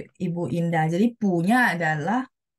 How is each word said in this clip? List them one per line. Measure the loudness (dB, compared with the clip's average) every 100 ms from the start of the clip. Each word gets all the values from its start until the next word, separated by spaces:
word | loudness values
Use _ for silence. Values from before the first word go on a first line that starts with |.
| -8 -8
Ibu | -6 -4 -4
Indah. | -2 0 0 2
Jadi | 2 2 2
punya | 0 2 2 2 2
adalah, | 0 -2 -2 -2 -2 -4 _ _